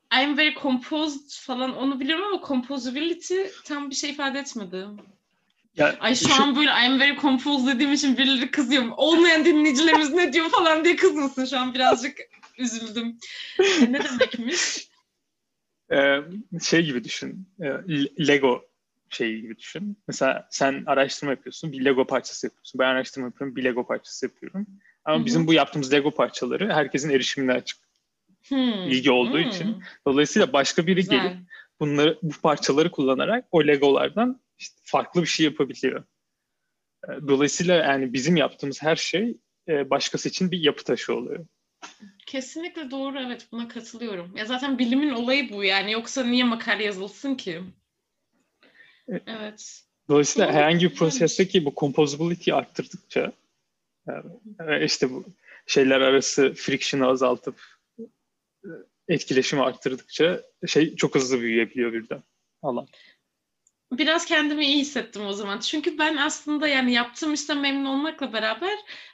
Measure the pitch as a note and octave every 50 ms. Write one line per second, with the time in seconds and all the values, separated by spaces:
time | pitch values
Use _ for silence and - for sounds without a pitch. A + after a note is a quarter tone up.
0 | _ _ A3+ B3+ C4+ C#4+ D4 C4+ D4+ D4+ D4+ - - C#4+ B3+ B3 - - D#4 D4+
1 | D#4 D#4 C#4+ C#4 - - - - - - B3+ B3 B3+ C4 - - B3+ C4+ C#4 B3+
2 | C4+ C4+ D#4+ E4 G4 G#4 G4 F4 - - C#4 B3+ B3 - C#4+ C4+ A#3 C4 B3 C#4+
3 | D#4 E4+ E4+ E4+ - - F4+ F#4+ G4 F#4+ - - - - D4 C#4+ C#4+ C#4 C4+ -
4 | - C#4+ C#4+ D4 C#4+ C#4 B3 C#4+ C#4 - - A#3 G3+ F3+ F3+ F#3 F#3+ G#3 G#3 G#3
5 | - _ _ _ _ _ _ _ _ _ _ _ _ _ _ - D3 D3 - -
6 | - A3 B3+ A#3+ - - C#4+ C4 C4+ C#4+ C4 C#4 D4+ C#4 - A3 A#3+ B3+ C4+ C4
7 | C4+ C#4+ C#4 C#4+ - C#4 C4 B3+ - D4 C#4+ C4+ B3 C4 C#4 A#3 D4 C#4 C#4+ C#4
8 | - C#4 B3 A#3 C4+ B3+ C4+ B3 A#3+ - - D4+ C#4 A#3 C#4 C4+ A#3+ A#3 - -
9 | C4 D4+ E4 D#4+ E4+ F4 D#4+ D#4 D#4 F4 D#4 D4+ D4+ D#4 C4 B3+ D#4+ D#4+ D#4 D#4
10 | D#4 C#4 D4 F4 F4 D4 B3 E4+ D#4+ D#4+ B4 A#4 F4+ D#4+ D#4 D#4 D#4+ F4 E4+ -
11 | - F#4+ D4 D4+ C#4 C4+ - C4 C4 C4 C#4 B3+ B3+ B3+ B3 B3+ B3+ B3 G#3 A3+
12 | A#3+ C#4 - - - - _ _ - - _ - B3+ A#3 A3+ A3+ A3+ A3+ G#3 A#3
13 | A3+ A#3 A#3 - - - - - - - - - F#4+ G4 F#4+ D#4+ C4 A3+ B3 C#4+
14 | D4+ D4 B3+ A#3+ B3+ - - A#3 A3+ B3 F4 F4 - - - - - - _ _
15 | _ _ _ _ _ _ _ _ _ _ _ _ _ _ _ _ _ - D#3 C#3+
16 | C#3 C#3 C#3 C#3+ D3 E3 F3+ G#3 - - - E3 - - - E3 E3+ D3+ C3 A#2+
17 | A2+ C#3+ - - C#3 C3+ - - F#3+ - _ - F3 C#3 C3+ - - F#3+ D#3+ C#3+
18 | C#3+ C#3+ - - C3+ C#3 C#3+ C#3+ C3+ B2+ A#2+ - - _ _ _ _ _ _ _
19 | _ _ - - B2 A2+ A2+ A2 A2 A2+ A2 - - - - - G3 G#3 G#3 -
20 | _ - C3 - C#3 C3+ C3+ - - _ - - C#3+ C3+ C3+ C#3 - - C#3 C3+
21 | C3+ C#3 - - - C#3+ C3 - _ B2+ - - - E3 C3+ C3+ C3 C#3 C3+ B2
22 | C3 - C3+ B2+ - - - - - A#2 - _ - - - C3 C3 C3 C3 C3
23 | B2+ - - C#3 B2+ B2 - - C#3+ C#3 A#2+ C3 B2+ B2+ A#2+ B2 A#2+ - A#2+ G#2+
24 | - - - - - B2 - _ - - - F#3+ G#3 - - - _ _ _ _
25 | _ D#3 D#3 D#3+ D#3 - - E3 E3 D#3+ E3 D3+ C#3 - - D3+ C#3 B2+ C#3 D3
26 | C#3 D3+ C#3+ - B2+ A#2+ - - B2+ B2 B2+ - F#3 G#3+ F3 D3+ C#3+ C3 - C#3
27 | C3+ D#3+ C#3 C3+ B2 - - - C3+ B2+ B2+ B2+ - - - - _ _ _ _
28 | _ _ _ _ _ _ _ _ _ - C#4 C4+ C4 B3 A3 G3 F3+ C#3+ C3 C3
29 | B2 C3+ B2 B2 B2 A#2 C3 D#3 E3+ C3 G2+ F2+ E3 G#3 A3 - - - - _
30 | _ C#3 C3 C#3 D3 C3+ - A3 F#3+ C#3 B2+ C#3+ C#3 - - - E3+ E3 F#3+ F3
31 | F#3+ F#3 D3 B2+ - F3+ F3+ - - - - - - _ _ _ D#3 D3 D3 C#3+
32 | D3 D#3 D#3+ - - D#3 C#3+ - - D#3+ D3 C#3+ - - C3+ C#3+ D#3+ F3 - -
33 | C#3 C3 C3+ C3 C#3 E3 G#3+ B3 B3 _ - E3+ D3+ D3 D3 C#3 C#3 C#3 C#3 C#3
34 | C#3 C#3 D3+ G3+ A#3 B3+ C4 - _ _ _ _ - - - _ _ - - C#3
35 | B2 - - F3+ E3 D3 - - D#3+ D3+ C3+ - C#3+ B2 B2+ - - C3 B2+ -
36 | - _ _ _ _ _ _ _ _ _ _ _ _ _ _ _ _ _ _ _
37 | - - C#3 C3+ D3+ C#3 C#3 C3 D3 C#3 - - F3 E3+ F3+ E3 D3+ C#3+ C#3 C3+
38 | C3+ B2+ A#2 C3+ B2 D#3 F3+ D#3 C3 B2+ - - - C#3 C3 - C#3+ D#3 E3 D#3
39 | - - - E3+ A3 A#3+ A3 - _ _ _ _ _ - D#3+ C#3+ C#3 C3+ C#3 C#3
40 | - - - D3 - D#3 - - F#3 F3+ E3+ F#3 D#3 C#3+ C3 - - - C3 A2+
41 | - - A#2+ A#2 A#2+ C3+ C#3+ F3 E3 - _ _ _ _ _ _ - - - _
42 | G#3 G3+ _ _ _ - - C4+ C4 - - D#4+ E4 F4 E4+ E4+ D#4 B3+ C4 C4+
43 | C4+ C#4 C4+ C#4 B3+ B3 A#3+ - - _ - A#3 A#3 A#3 - A#3 A3+ - - A3
44 | A#3+ A3+ G3+ F3+ F3 F3 F#3+ - A3 G#3+ B3+ B3 C4 C#4+ C4+ A#3 B3+ A#3 B3+ C4+
45 | D4+ D4+ B3+ A#3 A#3+ A#3+ C4 C#4+ C4+ A3+ G3+ G3+ G3+ G3 F#3+ G3 F#3+ G#3 A3 A3+
46 | A3+ - - C#4 B3+ A#3+ A#3+ B3 B3+ A#3+ A#3 A3+ - A#3 G#3 G3 G#3+ G#3 G3+ F#3
47 | F#3+ G#3 - - - C#4 C4+ C4 - F#3+ E3 E3+ F#3 F#3 - _ _ _ _ _
48 | _ _ _ _ _ _ _ _ _ _ _ _ _ _ _ _ - _ _ _
49 | _ - G3+ - - - A3+ A3 G#3+ G#3+ G#3+ - - - - - _ _ _ _
50 | _ - C#3+ C#3+ D3 C#3+ - - F#3+ D#3 C#3+ D3 D3 D#3 E3+ E3+ F3 E3+ - -
51 | E3+ D#3+ - C4 E3+ D#3 - - F#3+ F#3 - F#3+ D#3 C#3+ C3 - D#3 C#3+ C3 -
52 | D3+ D3 C#3 C#3+ D#3+ E3+ F3 F3 - F#3 D3+ C#3 B2 - _ - B2+ - - F3+
53 | _ _ - C3 C#3+ A3 - _ _ _ _ _ _ _ _ _ _ _ _ _
54 | _ - C3 D3 - - E3+ - _ A3 G#3 - E3 D#3 D3+ D3 D#3 D3 - -
55 | C#3+ B2+ B2+ C3+ - - - _ _ - - - _ - - C#3+ C3+ C3 C3+ C3
56 | C3+ C3 C3 C#3 B2 - - - C#3 C3 - - - - C#3 C3+ - - - C#3
57 | C3 B2+ C3 B2+ C3+ B2+ B2+ A#2+ - C#3 B2+ - - - _ _ _ _ _ -
58 | A3+ A3+ _ _ _ _ _ _ _ _ _ _ - G3+ - - - _ _ _
59 | _ - E3+ C#3 - - C#3+ B2+ B2+ - D#3 C#3+ B2+ C3 B2 - - C3 C3 B2
60 | - - - - D3+ E3+ - - - _ _ _ - D#3+ - D3 D#3 D#3 - -
61 | - - - D3 C3 B2+ C3 B2 A#2 A#2 A2+ A2+ A2+ G#2 - B2 A#2+ A#2 A2+ A2+
62 | A2 - A2+ A#2 - _ _ _ _ _ _ _ - C#3+ B2 C#3+ C#3+ - _ -
63 | - - _ _ _ _ _ _ _ _ _ _ _ _ _ _ _ _ B3+ A#3+
64 | D4+ D4+ D#4+ E4+ E4 - E4+ D#4 D4+ D4 D4+ D4 D4+ C#4 C#4+ D4 C4+ - - A#3+
65 | - - - G3+ G#3+ G3+ G3 G3+ A3 G3 G3+ G#3 G#3 - - D#4 D4 F4 D#4 D4
66 | D4+ D#4 D#4+ C#4 C#4+ D4+ C#4+ - - D4 D4+ D4 D4+ D4+ C#4 C4 B3+ B3 B3 A#3+
67 | A#3+ A#3+ - - D#4+ D#4 D4+ D4 D4 - D4+ C#4+ C#4 C#4 C#4 C#4 C#4 C4+ C4+ C4+
68 | D4 D#4+ D#4 D#4 C#4+ A3+ G#3+ A3 G#3+ A3 A3 A3 E4+ F#4+ G#4 G#4 - - - -
69 | - -